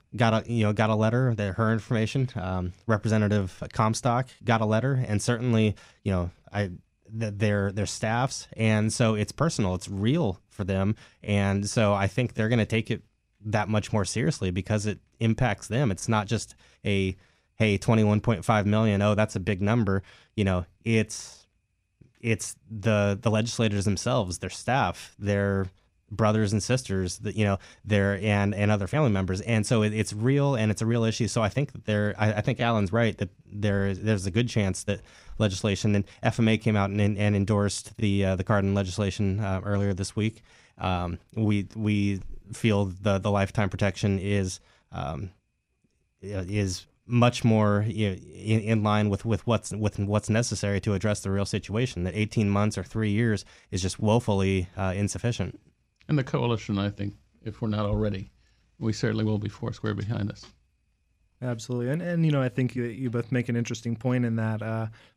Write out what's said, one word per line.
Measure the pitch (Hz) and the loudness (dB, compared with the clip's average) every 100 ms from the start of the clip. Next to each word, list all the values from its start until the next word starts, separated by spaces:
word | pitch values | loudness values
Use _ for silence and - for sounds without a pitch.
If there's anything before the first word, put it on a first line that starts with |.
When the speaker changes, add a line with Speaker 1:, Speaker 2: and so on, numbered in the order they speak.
| _ 107 | _ 0
Speaker 1:
got | 113 110 - | 2 2 0
a, | |
you | 120 | 0
know, | 107 | 2
got | 107 110 | 2 2
a | 110 | 4
letter, | 110 120 131 110 | 2 2 2 0
that | 104 90 | -2 0
her | 110 | 0
information, | 110 - 117 107 135 127 - | 0 0 -2 0 0 -2 -4
um, | 90 92 90 - - | -4 -4 -4 -6 -2
Representative | 107 107 110 104 104 95 - - | 0 2 2 2 2 0 -6 -10
Comstock | - 110 113 127 120 131 - | 0 0 0 0 0 -2 -8
got | 107 113 | -2 0
a | 107 | 2
letter, | 110 127 135 120 | 2 2 0 0
and | 104 | -2
certainly, | - 120 123 113 107 101 - _ | 0 -2 2 4 2 0 -10 _
you | - | -2
know, | 95 87 - - | 0 -2 -8 -10
I, | 101 101 87 _ _ - 113 | -4 -4 -6 _ _ -14 -8
th-, | 110 101 | -6 0
their, | 107 101 98 | 2 2 0
their | 98 101 | -2 -4
staffs. | - 113 117 131 - - - | -4 -2 0 -2 -4 -12 -2
And | 113 107 110 | 2 2 2
so | - 117 107 | 2 2 2
it's | 104 | -2
personal, | - 156 - 98 92 | -2 -2 0 -2 -2
it's | - | -4
real | 98 107 156 131 87 _ | -2 0 2 0 -4 _
for | - | -10
them. | 95 95 98 110 - _ | -2 0 0 -2 -8 _
And | - 101 98 98 101 | -2 2 2 0 0
so | - 107 | 2 4
I | 101 98 | 4 0
think | - 123 | 0 -2
they're | - 110 | 0 0
gonna | 120 107 | 2 2
take | 113 113 | 0 -2
it | 110 - _ _ _ 104 | -6 -8 _ _ _ -2
that | 107 98 | -2 0
much | 107 - | -2 0
more | 110 95 | -2 -2
seriously | - 151 - 95 | -2 -2 0 -2
because | 90 95 107 104 | -2 -2 -2 -2
it | 98 _ - | -6 _ -2
impacts | 113 113 127 101 - | 0 2 0 -2 -4
them. | 113 139 | 0 0
It's | 92 - | -2 0
not | 113 98 | 0 0
just | 110 - - _ _ | -2 -4 -16 _ _
a, | - 98 95 90 _ _ _ - | -2 0 0 -2 _ _ _ 0
"Hey, | 110 98 | 2 2
twenty-one | - 113 107 104 | 4 4 6 4
point | - 104 | 2 -2
five | - 107 101 | 2 2 4
million, | 107 110 101 | 2 4 4
oh, | 104 104 | 2 2
that's | 107 113 | 0 -2
a | |
big | 92 98 | -2 0
number." | 101 120 101 98 - - _ - | 2 2 2 0 -4 -16 _ -2
You | |
know, | 98 92 87 _ | 0 0 -2 _
it's, | 113 113 107 - - - _ _ _ _ _ _ - _ | 0 0 0 -4 -14 -18 _ _ _ _ _ _ -20 _
it's | 117 107 - - - | -2 -2 -4 -12 -14
the, | 110 107 104 101 98 | -4 2 4 4 2
the | 113 | 2
legislators | 107 113 - 110 101 98 | 2 0 0 0 2 0
themselves, | 95 - 127 95 87 | 0 0 -2 -2 -4
their | 92 | -8
staff, | - - 131 101 - - - | -8 -2 0 0 -2 -12 -8
their | 101 101 101 98 92 - _ _ - | 0 2 2 0 -2 -8 _ _ -12
brothers | 98 110 107 107 | 0 2 4 2
and | 107 | 0
sisters, | - 127 - 95 92 - | 0 -2 0 -2 -2 -4
that, | 107 98 | -6 0
you | 104 | 0
know, | 98 - - | 0 -4 -14
their, | - 104 98 98 | 0 2 2 0
and, | 107 104 101 | 0 2 2
and | 98 104 | 2 2
other | 107 98 | 2 0
family | 143 147 | 0 2
members. | 101 92 92 | 2 0 -2
And | 110 113 104 | 0 0 2
so | 117 | 2
it, | 107 | 2
it's | 107 107 | 0 -4
real, | 107 113 139 143 127 | -2 0 2 2 2
and | 107 | 0
it's | 104 | 0
a | 113 | 0
real | 120 | 2
issue. | 113 110 107 | 0 0 -2
So | - | 0
I | 107 | 0
think | - 143 | 0 -4
that | - - | -6 -2
there, | 104 104 101 | 0 0 0
I, | 107 | 0
I | 104 | 2
think | 107 123 | 0 0
Alan's | 120 113 98 | 0 2 2
right | 107 117 98 | 2 0 0
that | 95 _ - | -6 _ -16
there | 101 104 101 98 | -4 0 2 0
is, | 92 | -2
there's | 107 107 95 | -2 -2 0
a | |
good | 92 123 | 0 0
chance | - 98 90 | 0 0 -2
that | - 98 - - - - | -4 -6 -6 -20 -12 -2
legislation, | 107 92 110 98 110 101 | 0 0 -2 0 2 2
and | 101 - | 0 -2
F | 117 110 | -2 2
M | 113 | 2
A | 110 | 2
came | 113 107 | 2 2
out | 98 | 0
and, | 101 | 2
and | 101 101 104 104 | 2 2 2 2
endorsed | 98 104 101 - - - | 2 2 2 -2 -10 -4
the, | 107 98 98 | 0 2 2
uh, | 92 | 0
the | |
Cardin | 95 104 98 98 | 0 2 2 0
legislation, | 95 90 101 - 101 95 | 0 -2 -2 0 -2 -2
uh, | 101 95 | -2 -4
earlier | 95 101 101 | -2 0 0
this | 95 98 - | -2 -4 -2
week. | 107 - _ - _ - | -4 -4 _ -20 _ -8
Um, | 92 90 90 85 _ - | -4 -2 -4 -8 _ -2
we, | 107 104 92 - | 0 0 -2 -4
we | 107 104 101 98 - - - | 0 0 0 -2 -6 -12 -14
feel | 107 117 101 101 | -2 0 2 0
the, | 92 101 98 | -2 -2 0
the | 101 | 0
lifetime | 101 98 - 101 | 0 0 0 -2
protection | 92 104 - 107 98 | 0 -2 0 0 0
is, | 95 101 95 - _ _ _ | 0 0 0 -6 _ _ _
um, | 87 69 78 92 - _ _ _ _ _ _ _ _ | -8 -8 -6 -10 -14 _ _ _ _ _ _ _ _
is | 95 101 87 104 98 92 - _ - | -10 -8 -4 -2 -2 -2 -12 _ -2
much | 120 120 - | 4 4 4
more, | 120 110 104 104 107 | 4 4 4 2 0
you | 104 107 | 0 -2
know, | 90 | -2
in, | 85 82 98 110 | -10 -10 0 0
in | 104 113 | 2 2
line | 107 107 104 | 2 2 2
with, | 98 117 | 0 0
with | 107 - | -2 2
what's, | 110 - | 0 0
with | 101 107 - | -2 -2 0
what's | 101 104 - | 0 0 2
necessary | 110 123 101 101 101 | 0 0 -2 -2 -2
to | 113 | 0
address | 98 107 104 | 0 0 -2
the | 98 | -2
real | 98 98 | -2 -2
situation, | 107 - 104 127 - | -4 -4 -2 -2 -2
that | 90 107 | -4 -2
eighteen | 107 - 104 | -2 0 2
months | 101 104 107 | 2 2 -2
or | |
three | 90 110 107 | -6 -4 0
years | 101 117 104 - - - | 2 2 0 -4 -20 -8
is | 98 | -4
just | 92 - | -4 0
woefully, | 107 117 120 101 95 95 87 - | 2 2 2 0 2 0 -2 -4
uh, | 95 92 | -4 -2
insufficient. | 101 - 120 120 90 - _ _ _ _ - | -2 -2 -4 -2 -4 -8 _ _ _ _ -2
Speaker 2:
And | 151 | -2
the | |
coalition, | 131 147 120 113 - 101 | 0 -2 0 -2 -2 -2
I | 101 | -2
think, | 101 101 101 _ _ | -4 -8 -10 _ _
if | 110 104 | -14 -6
we're | 113 | -4
not | 104 104 | -2 0
already, | 107 107 98 - _ _ _ _ - | 0 0 -2 -8 _ _ _ _ -8
we | 113 | -4
certainly | 104 120 110 | -2 -2 0
will | 110 107 | 0 -2
be | 101 | -4
four | - - | -8 -10
square | - 110 104 | -8 -6 -4
behind | 101 110 104 | -4 -4 -4
us. | - - _ _ _ _ _ _ _ _ - | -8 -18 _ _ _ _ _ _ _ _ -12
Speaker 3:
Absolutely. | 127 120 - 123 120 | -8 -8 -6 -6 -2
And, | 151 | -4
and, | 175 170 160 | -2 0 2
you | |
know, | 143 | 2
I | 127 | 0
think | 131 127 127 | 0 -2 -2
you, | 120 | -6
you | 107 127 | -4 -4
both | 117 113 | -4 -2
make | 127 120 | -2 0
an | 120 | -2
interesting | 120 120 117 110 | -2 -4 -6 -4
point | 131 123 | -2 0
in | 120 113 | 0 0
that, | 110 110 | -2 -2
uh, | 110 113 110 110 - | -4 -4 -6 -10 -20